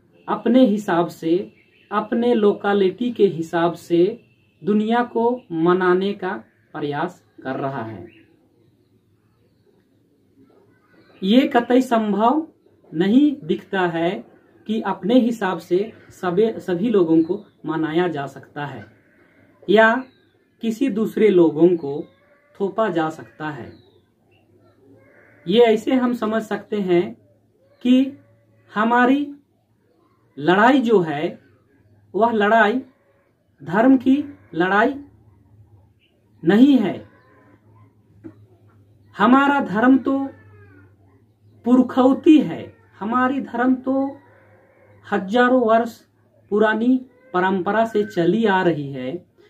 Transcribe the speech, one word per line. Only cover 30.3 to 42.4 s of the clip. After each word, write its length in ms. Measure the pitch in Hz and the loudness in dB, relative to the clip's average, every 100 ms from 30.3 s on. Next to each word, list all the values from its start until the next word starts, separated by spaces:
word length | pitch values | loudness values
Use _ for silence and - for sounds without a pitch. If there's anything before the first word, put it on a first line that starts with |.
| - | -6
लड़ाई 420 | 156 190 240 277 | 0 4 4 4
जो 200 | 226 202 | 2 2
है, 400 | 156 143 180 - _ _ _ _ _ _ _ | 2 -4 -6 -10 _ _ _ _ _ _ _
वह 180 | 190 226 | -2 -2
लड़ाई 500 | 220 208 226 208 254 - _ _ _ _ _ _ _ | 0 2 2 2 -2 -8 _ _ _ _ _ _ _
धर्म 340 | 147 196 262 262 | -4 2 4 4
की 280 | 262 285 - - _ | 2 -2 -2 -16 _
लड़ाई 400 | - 190 202 262 - - _ _ _ _ _ _ _ _ _ _ _ _ _ | -4 0 2 0 -2 -14 _ _ _ _ _ _ _ _ _ _ _ _ _
नहीं 340 | 165 208 285 254 | 0 6 6 4
है। 300 | 185 107 - _ _ _ _ _ _ _ - _ _ _ - - - _ _ _ _ _ _ - | 0 -6 -16 _ _ _ _ _ _ _ -20 _ _ _ -20 -20 -20 _ _ _ _ _ _ -2
हमारा 420 | 226 269 277 285 | 2 4 4 0
धर्म 380 | 180 202 247 262 | -2 0 2 2
तो 320 | 269 277 269 - - - - - - _ _ _ _ _ _ _ | 2 -4 -6 -12 -20 -20 -20 -20 -20 _ _ _ _ _ _ _
पुरखौती 760 | 233 254 247 262 262 262 330 | 2 2 2 2 2 4 6
है, 380 | 302 | 6